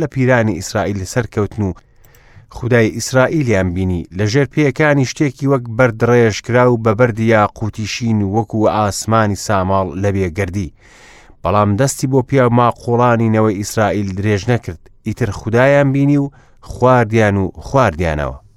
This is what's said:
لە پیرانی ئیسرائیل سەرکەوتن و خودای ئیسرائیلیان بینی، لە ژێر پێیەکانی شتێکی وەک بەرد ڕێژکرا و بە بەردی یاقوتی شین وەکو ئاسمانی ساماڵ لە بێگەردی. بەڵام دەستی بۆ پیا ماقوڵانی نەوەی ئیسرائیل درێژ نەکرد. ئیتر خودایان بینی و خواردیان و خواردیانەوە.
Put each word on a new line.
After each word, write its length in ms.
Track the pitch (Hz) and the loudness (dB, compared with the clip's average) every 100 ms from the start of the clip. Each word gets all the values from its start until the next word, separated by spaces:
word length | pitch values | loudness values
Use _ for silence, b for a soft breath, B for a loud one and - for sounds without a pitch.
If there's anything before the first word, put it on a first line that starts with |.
لە 60 | 156 | -4
پیرانی 440 | 135 127 127 110 85 | 0 2 2 2 -2
ئیسرائیل 400 | 95 110 92 104 92 | -4 -4 -4 -4 -4
سەرکەوتن 480 | - - - 101 - | -4 -4 -4 -4 -2
و 120 | 101 90 b b b b b b b | -4 -4 b b b b b b b
خودای 380 | - 120 120 110 117 | -10 0 2 2 0
ئیسرائیلیان 760 | - 127 127 165 127 98 92 | -2 0 2 0 0 0 0
بینی، 340 | 87 92 87 82 90 | -2 -2 -4 -6 -4
لە 80 | 107 | -2
ژێر 160 | 123 135 | 0 -2
پێیەکانی 560 | - 147 127 156 143 127 | 0 -2 0 0 2 0
شتێکی 380 | - 151 - 139 | -2 -4 -2 -2
وەک 120 | 139 120 113 | -2 -2 0
بەرد 220 | 127 110 117 | 0 2 2
ڕێژکرا 560 | 120 113 95 - 120 123 | 4 2 0 -2 2 2
و 140 | 120 | 2
بە 100 | 113 107 | 0 2
بەردی 300 | 123 110 113 | 0 2 2
یاقوتی 540 | 110 104 - 107 - 104 | 2 2 -2 -8 -6 -8
شین 320 | - 117 107 101 | -6 -2 0 0
وەکو 360 | 104 113 110 107 78 | -2 -2 0 0 2
ئاسمانی 640 | 107 - - 113 107 95 - | -2 -4 0 0 2 -2 -2
ساماڵ 420 | 104 92 98 92 80 | -2 0 0 -2 -2
لە 80 | 101 98 | -2 -2
بێگەردی. 580 | 92 82 98 95 85 B B B B B B B | -2 -2 -4 -4 -8 B B B B B B B
بەڵام 260 | 165 208 208 202 | -2 2 2 2
دەستی 280 | 139 - 135 | 0 -2 0
بۆ 100 | 135 120 | 0 0
پیا 160 | 135 123 117 | 2 2 4
ماقوڵانی 760 | 120 - - 120 123 117 113 110 | 2 0 -2 0 2 2 2 2
نەوەی 240 | 110 98 | 2 0
ئیسرائیل 500 | 104 - 104 92 98 92 | -4 -2 0 0 -4 -4
درێژ 240 | 101 104 92 | -2 -2 0
نەکرد. 300 | 120 - 85 - _ | -2 -2 -14 -18 _
ئیتر 280 | - 107 117 | -10 -6 -4
خودایان 600 | 95 - 113 135 143 143 | -6 -2 2 4 4 2
بینی 260 | 135 139 143 | 2 2 2
و 120 | 139 b b b | 0 b b b
خواردیان 760 | - - 127 127 113 113 107 98 | -20 -2 2 4 2 2 2 2
و 140 | 95 - - | -2 -6 -4
خواردیانەوە. 680 | 135 120 78 87 76 71 67 - | 0 0 0 -2 -2 -6 -10 -18